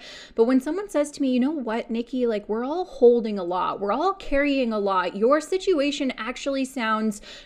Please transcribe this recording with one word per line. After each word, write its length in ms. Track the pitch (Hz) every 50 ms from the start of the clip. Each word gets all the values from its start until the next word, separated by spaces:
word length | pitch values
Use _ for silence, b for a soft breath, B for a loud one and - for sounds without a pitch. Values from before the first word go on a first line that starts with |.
| B B B B B B B
But 80 | B 226
when 160 | 247 262 254
someone 280 | - 302 320 392 415
says 220 | 392 - 294 294 294
to 100 | - - 277
me, 80 | 262
"You 80 | 254 240
know 100 | 254 294
what, 400 | 330 294 240 226 220 240 - -
Nikki, 380 | 226 233 233 - 262 254 247
like, 200 | 233 214 208 208
we're 160 | - 214 226 247
all 220 | 269 311 359 359
holding 540 | - - - 247 240 240 240 214 220 208 202
a 40 | 175
lot. 360 | 170 180 180 170 170 - -
We're 120 | 202 202
all 220 | 208 269 339 392 381
carrying 580 | - - - 285 277 294 285 277 269 254 226
a 60 | 220
lot. 380 | 208 202 196 190 180 175 180 -
Your 260 | 196 220 254 285 311
situation 720 | 302 - 381 370 - 392 359 277 277 294 277 285 277 254 -
actually 500 | - 220 240 247 - - 277 269 269 262
sounds 560 | 262 - 262 226 220 220 220 220 220 208 - B B B B B